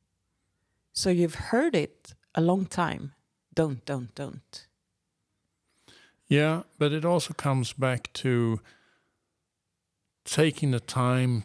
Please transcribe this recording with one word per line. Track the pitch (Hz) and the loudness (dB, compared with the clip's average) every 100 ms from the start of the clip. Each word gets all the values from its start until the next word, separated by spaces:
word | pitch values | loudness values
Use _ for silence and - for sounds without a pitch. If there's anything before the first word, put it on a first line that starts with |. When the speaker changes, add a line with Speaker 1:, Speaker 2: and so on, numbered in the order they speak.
| _ _ _ _ _ _ _ _ _ | _ _ _ _ _ _ _ _ _
Speaker 1:
So | - 190 | -4 0
you've | 175 170 - - | 2 2 -2 -2
heard | 226 330 | 0 2
it | 202 147 _ - - _ | 0 -2 _ -20 -20 _
a | - | 0
long | 165 190 185 | 2 2 -2
time, | - 170 - 139 _ _ _ _ | -2 -4 -4 -12 _ _ _ _
don't, | - 156 127 | -2 -2 -2
don't, | - 135 120 | -6 -8 -8
don't. | - 139 127 - - - _ _ _ _ _ _ _ _ _ _ _ _ - - _ - | -12 -12 -12 -16 -20 -20 _ _ _ _ _ _ _ _ _ _ _ _ -20 -20 _ 0
Speaker 2:
Yeah, | 143 156 160 - - | 2 4 0 -4 -2
but | 147 | -2
it | 156 | 0
also | 170 175 - | 0 0 0
comes | 151 143 131 120 | -4 0 0 -2
back | - 131 123 - | -2 -2 -2 -6
to | - 131 120 117 110 - _ _ _ _ _ _ _ _ _ _ _ _ _ _ _ | -4 0 2 2 -2 -6 _ _ _ _ _ _ _ _ _ _ _ _ _ _ _
taking | - - 156 147 147 | -4 2 2 2 0
the | 120 | -2
time | - 131 123 127 127 117 | -2 -2 0 2 2 0